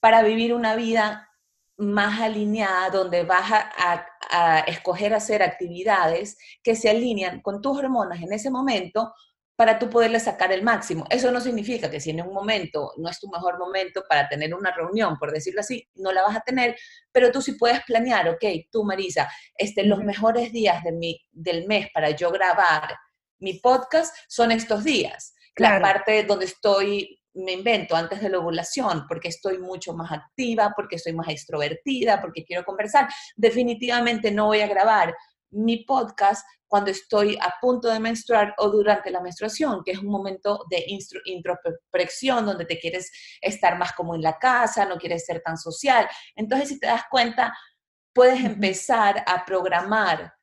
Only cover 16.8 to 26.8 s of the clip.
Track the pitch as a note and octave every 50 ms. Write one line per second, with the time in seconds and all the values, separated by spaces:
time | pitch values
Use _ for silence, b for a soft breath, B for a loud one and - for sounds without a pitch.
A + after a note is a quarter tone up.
16.8 | B B B B B B _ B3+ B3 A#3+ B3 C#4 C4+ - B3+ - A#3+ A#3 A#3+ A#3+
17.8 | - - B3 A3+ A#3 B3+ A#3+ G3+ E3+ E3 E3 E3 - G#3 F#3 D#3+ D#3+ _ _ A3+
18.8 | G#3 G3+ F#3+ F#3+ G3 F3+ - D#3+ C#3 B B B B B B - G3+ G#3 - -
19.8 | G3 G#3 G#3 G3 - G#3 G3 G3+ G#3 A3 A3+ A#3+ A#3+ A#3 A3 A#3 A3 G3 F3 E3
20.8 | E3 E3+ E3 E3+ E3+ E3+ E3 - _ _ _ - E3 F3+ E3+ E3+ E3+ G3 G#3+ G3+
21.8 | E3+ - _ E3 D#3 D3+ D#3 D3 F3 F3 E3+ F#3+ F#3+ F#3 E3+ F#3 F#3+ E3+ D#3+ D3+
22.8 | - - - - _ _ _ _ _ _ _ _ F#3 F#3+ F3+ F3+ _ B3 B3+ B3+
23.8 | B3+ - - D#4 E4 D#4+ B B B B - - A#3 A#3 A3+ A3+ A3+ - G#3+ G#3
24.8 | G#3+ D#4 C#4+ G#3+ - - - - - - _ b b b b - A3+ A3+ G#3 G3
25.8 | F#3+ G3 G3 G#3 G3+ - G#3+ G#3+ G3+ G3 G#3 F#3+ F#3+ F#3 - _ - G#3+ G3+ G3